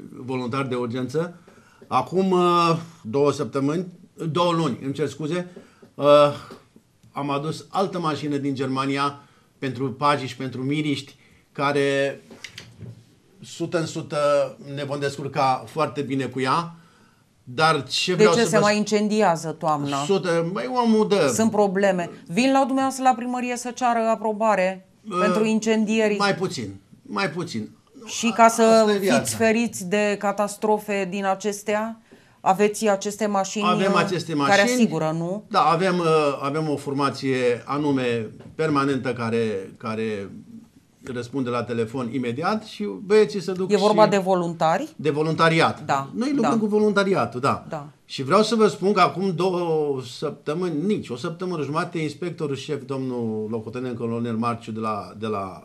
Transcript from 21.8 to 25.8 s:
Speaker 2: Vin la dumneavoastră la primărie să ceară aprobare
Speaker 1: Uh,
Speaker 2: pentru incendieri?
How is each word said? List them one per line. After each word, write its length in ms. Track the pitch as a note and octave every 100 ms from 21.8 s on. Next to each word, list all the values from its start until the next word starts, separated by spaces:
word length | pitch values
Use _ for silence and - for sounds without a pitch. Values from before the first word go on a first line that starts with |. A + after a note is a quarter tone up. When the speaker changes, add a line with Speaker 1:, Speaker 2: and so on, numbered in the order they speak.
| G3+ F3+ E3+ - -
Speaker 2:
Vin 240 | E3+ C4+
la 120 | C4+ C4+
dumneavoastră 380 | C4+ C4+ C4
la 100 | C4
primărie 440 | B3 A#3+ B3 B3 A#3+
să 140 | B3 A#3
ceară 240 | B3 A#3
aprobare 840 | A3+ A3 A3 G#3 A3 G3 F#3 F#3+ - _ G#3+
Speaker 1:
Uh, 80 | F#3
Speaker 2:
pentru 240 | G#3 G#3+ A3
incendieri? 680 | A3 A3 A3